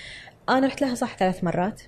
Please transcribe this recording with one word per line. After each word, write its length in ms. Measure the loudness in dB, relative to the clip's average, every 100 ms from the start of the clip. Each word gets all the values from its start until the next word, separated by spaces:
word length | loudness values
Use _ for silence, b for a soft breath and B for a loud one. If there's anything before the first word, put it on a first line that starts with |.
| B B B B 2
أنا 180 | 4 2
رحت 160 | 2
لها، 120 | -2
صح، 220 | 0 -4 0
ثلاث 280 | 0 2
مرات. 380 | 0 0 -2 -4